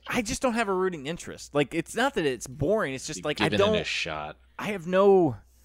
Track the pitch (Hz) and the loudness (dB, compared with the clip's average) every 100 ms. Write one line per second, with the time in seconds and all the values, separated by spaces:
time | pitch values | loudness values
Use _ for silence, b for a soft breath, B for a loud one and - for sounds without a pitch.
0 | - - 214 262 254 226 214 185 185 170 | -6 -4 -4 -2 -2 0 0 0 -2 -4
1 | 135 170 - 78 - 147 147 160 - 202 | -8 -10 -10 -14 -4 0 0 -2 -4 -2
2 | 269 226 151 120 - 127 147 220 160 131 | 0 0 0 -2 -6 -4 0 2 0 -6
3 | - 156 151 147 156 202 202 214 - - | -8 -6 -6 -2 0 2 2 2 -2 -4
4 | - 76 76 - _ - 196 202 165 185 | -4 -6 -8 -12 _ -10 -8 -6 0 4
5 | 202 190 160 110 - _ | 8 8 6 2 -10 _